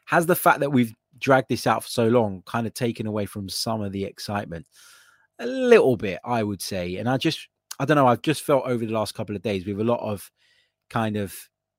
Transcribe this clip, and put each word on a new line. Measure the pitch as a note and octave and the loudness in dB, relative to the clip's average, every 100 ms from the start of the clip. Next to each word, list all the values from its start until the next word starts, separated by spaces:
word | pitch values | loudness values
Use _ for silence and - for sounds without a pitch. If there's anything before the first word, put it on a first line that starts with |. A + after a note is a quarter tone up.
| - | -2
has | D#3+ E3 | 0 2
the | F3 | 2
fact | D3+ C#3+ | 2 2
that | C#3+ | 2
we've | C3+ A#2 - _ _ | 2 2 -2 _ _
dragged | - C3 - | 2 4 4
this | A#2 B2+ | -2 0
out | A2+ | -2
for | - | -2
so | - A2+ | 0 2
long | A#2+ G#2+ F#2 - | 4 2 -2 -8
kind | A#2 A2+ | -6 -6
of | |
taken | - A#2+ A2+ G#2+ | -4 -4 -4 -6
away | G#2+ G2 | -6 -6
from | G#2 F#2+ | -8 -10
some | - - A2 | -8 -4 -4
of | G2+ | -4
the | G2 | -6
excitement? | G2 - - G2+ G#2 E2 - _ - - _ _ _ - | -8 -8 -8 -8 -8 -12 -16 _ -20 -20 _ _ _ -12
A | A#3+ | -8
little | C4 B3 A3 C3 A2 | 0 6 8 8 2
bit, | G#2 F2 | 0 -6
I | - A#2+ | -4 -2
would | G#2 G2 | -2 -4
say. | - F#2+ F2+ F#2 | -6 -6 -4 -4
And | A2 | -2
I | C3 | 0
just, | D#3+ - - _ - - | 0 -4 -8 _ -16 -4
I | C3+ | 2
don't | D3 | 4
know, | C3 | 4
I've | A#2 | 4
just | - C#3+ | 0 -2
felt | - C#3 C3 | 2 2 2
over | B2 A2+ | -4 -2
the | |
last | A2 G#2 | -2 -2
couple | - G#2 G2+ | -6 -8 -6
of | |
days | A2 G2 F2+ | -4 -4 -4
with | G2+ | -2
a | |
lot | A2+ A#2+ | 0 0
of | A2 G2 - _ _ _ _ _ _ | -2 -8 -10 _ _ _ _ _ _
kind | A#2+ A2 G#2 | -4 -2 -2
of, | G2 - - _ _ | -6 -8 -20 _ _